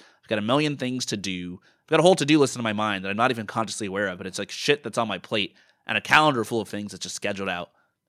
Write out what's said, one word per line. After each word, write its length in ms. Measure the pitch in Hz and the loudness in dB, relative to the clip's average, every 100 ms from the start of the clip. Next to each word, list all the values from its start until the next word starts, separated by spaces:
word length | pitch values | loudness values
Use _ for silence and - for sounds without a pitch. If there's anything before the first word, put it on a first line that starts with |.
| - _ | -20 _
we've 80 | - | -4
got 100 | 107 | -2
a 40 | |
million 340 | 104 139 151 139 | 2 2 2 -2
things 280 | 127 127 120 | -4 -4 -4
to 100 | 113 | -4
do. 420 | 98 92 90 90 | -4 -6 -8 -10
I've 260 | _ _ - | _ _ 0
got 100 | 156 | 4
a 40 | |
whole 120 | 170 185 | 6 6
to-do 240 | 143 151 | 6 6
list 160 | 135 123 | 4 2
in 80 | |
my 100 | 113 | -2
mind 300 | 104 107 98 | 0 0 -2
that 60 | 95 | -2
I'm 80 | 101 | 0
not 140 | 123 | 0
even 160 | 117 104 | 0 -4
consciously 400 | 120 107 - 104 | -4 -4 -4 -6
aware 200 | 95 101 | -2 -2
of, 100 | 90 | -4
but 100 | 95 | -8
it's, 120 | 90 | -8
like, 120 | 101 | -8
shit 320 | - - 143 | -2 0 0
that's 140 | - 113 | 0 -2
on 100 | 113 | -2
my 100 | 92 | -4
plate 380 | - 113 95 _ _ _ - | -4 -2 -2 _ _ _ -6
and 120 | 107 | -4
a 40 | |
calendar 420 | - 143 156 127 | 4 6 6 4
full 180 | 107 120 | 0 -2
of 80 | 101 | -2
things 220 | 104 104 | -6 -8
that's 120 | 92 | -10
just 120 | 92 - | -10 -6
scheduled 340 | 101 98 98 | -6 -4 -4
out 220 | 87 87 _ _ _ | -6 -8 _ _ _